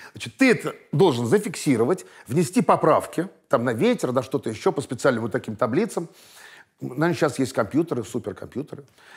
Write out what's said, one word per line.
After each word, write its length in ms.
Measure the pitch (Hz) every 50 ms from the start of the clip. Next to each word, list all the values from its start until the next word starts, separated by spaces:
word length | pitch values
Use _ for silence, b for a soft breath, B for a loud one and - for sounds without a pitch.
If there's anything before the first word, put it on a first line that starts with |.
| B B
Значит, 240 | B - - 117 -
ты 140 | - 262 254
это 240 | 214 - - 156 - - - _
должен 320 | - 147 196 175 127 117 120
зафиксировать, 760 | 113 165 208 208 220 151 - - 156 131 107 117 131 190 185 - B B B B -
внести 320 | 123 170 175 - - 247
поправки, 680 | 190 - 185 - - 160 139 101 - - - - 170 196 - _ _ _
там, 160 | - 123 117
на 80 | 127
ветер, 400 | 113 113 180 240 247 180 - 131
на 100 | 120 131
что-то 280 | - - - 131 - 120
еще, 220 | 110 104 - 190
по 100 | 180 147
специальным 400 | 123 - 131 110 - 143 123 110
вот 100 | 113 113
таким 240 | - 123 - - 107
таблицам. 520 | 101 135 110 120 170 233 208 - 190 170 - B B B B B B B B B B B B _ _
Наверное, 320 | - 135 - 143 160 175 165
сейчас 240 | - 165 147 - -
есть 160 | 135 - -
компьютеры, 500 | - 113 98 - 147 170 165 147 120 110
суперкомпьютеры, 800 | - - 117 - 101 92 - - - - - 151 - - - - B B B B B B